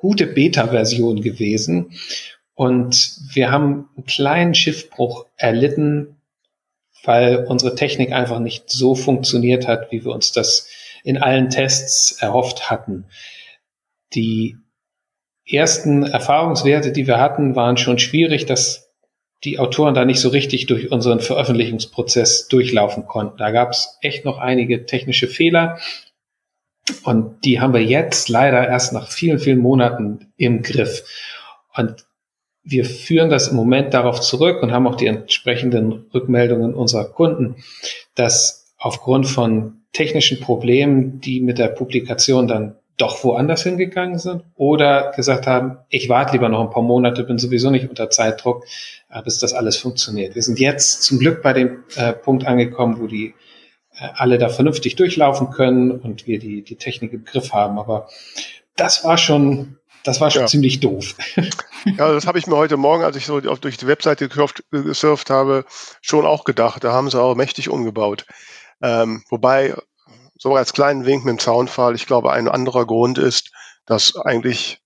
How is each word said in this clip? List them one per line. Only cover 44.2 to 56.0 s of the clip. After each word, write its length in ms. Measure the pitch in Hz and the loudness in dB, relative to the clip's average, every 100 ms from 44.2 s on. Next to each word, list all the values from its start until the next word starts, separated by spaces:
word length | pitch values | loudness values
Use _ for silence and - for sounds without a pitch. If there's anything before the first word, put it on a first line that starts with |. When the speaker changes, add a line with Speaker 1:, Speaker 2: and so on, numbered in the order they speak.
Speaker 1:
sind 240 | 180 180 - | -6 -10 -12
oder 580 | _ 139 151 143 139 139 - | _ 0 4 4 4 2 -2
gesagt 320 | 131 127 131 | 0 0 2
haben, 300 | 127 131 131 _ | 0 0 -8 _
„Ich 200 | 135 123 | -4 2
warte 260 | 123 139 | 2 2
lieber 140 | 131 117 | 2 2
noch 120 | 110 | 0
ein 100 | 113 | -2
paar 120 | 120 | -2
Monate, 420 | 117 120 123 123 | 2 2 2 0
bin 140 | 123 117 | -4 -4
sowieso 320 | 120 123 131 | -2 0 2
nicht 180 | 135 127 | 0 -2
unter 200 | - 110 | -8 -4
Zeitdruck, 560 | - 110 110 123 123 - - - - _ | 0 0 0 -2 -4 -6 -18 -16 -20 _
äh, 100 | 120 | -14
bis 160 | 110 107 | -8 -4
das 120 | 123 | -4
alles 240 | - 113 - | -2 -2 -2
funktioniert.“ 600 | 127 - - 104 95 120 | -4 -6 -6 -4 -6 -6
Wir 60 | |
sind 180 | 117 117 | -4 0
jetzt 420 | 135 143 - - | 0 2 0 0
zum 160 | - 131 | 0 2
Glück 240 | 135 160 | 2 2
bei 100 | 143 | 0
dem, 300 | 131 127 - - - | 2 0 -2 -16 -4
äh, 160 | 120 | -2
Punkt 340 | 113 - 131 135 | -2 0 0 2
angekommen, 540 | 123 120 - 120 113 | 0 0 0 -2 -2
wo 80 | 110 | -6
die, 260 | 104 110 _ _ _ _ _ _ - | -6 -8 _ _ _ _ _ _ -12
äh, 100 | - | -12
alle 240 | - 127 123 | -2 2 4
da 100 | 117 | 2
vernünftig 460 | - 139 156 123 | 2 2 2 -4
durchlaufen 560 | - 180 175 147 139 127 | 0 0 4 2 2 -4
können 400 | - 131 127 123 | 0 2 4 2
und 380 | 127 | 0